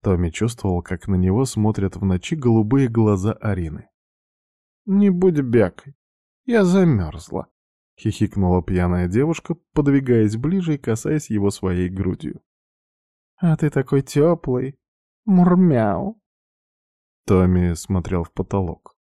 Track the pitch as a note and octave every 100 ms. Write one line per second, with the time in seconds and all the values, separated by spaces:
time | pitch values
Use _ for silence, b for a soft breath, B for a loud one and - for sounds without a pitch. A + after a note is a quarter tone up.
0 | G#2+ F2 F2 - A2+ A#2 G2+ F2+ - F2+
1 | - F#2 F#2 G#2 C3+ - G#2+ G2+ F#2+ F2+
2 | G2 F2+ - D#3+ B2 A2+ G#2+ C3+ C3 A#2
3 | G#2+ G2+ G2+ - A2 F#2 E2 - - _
4 | _ _ _ _ _ _ _ _ - G3
5 | G3+ F3 F#3 D3+ B2+ A#2 F#2 - - _
6 | _ _ _ _ - A#3 F#3 G3 F3 A2+
7 | D#2+ D#2 - - - _ _ _ _ _
8 | A2+ - G#2 G2+ F#2 F2+ E2+ F2+ F2 F2+
9 | F2+ G#2 D3+ E3 - E3 _ - C#3+ C#3
10 | C3 A#2 G#2+ A2 C#3+ F#3+ E3+ C#3+ - A2
11 | D3+ D#3 - G#2 G2 - F#2+ F2+ F2+ F#2+
12 | F#2 D2+ - - _ _ _ _ _ _
13 | _ _ _ _ F3 D#3 D3+ C#3+ C3 C#3
14 | C#3 C#3+ D#3 E3+ - B2 C3 - _ _
15 | _ _ - F#3 F3+ F3 F3+ B2+ G#2+ F#2+
16 | G3 A3+ _ _ _ _ _ _ _ _
17 | _ _ - F#2+ F#2 F2+ F2+ E2 - F#2+
18 | E2 F2+ E2+ - F#2 G2 F2+ D#2+ - _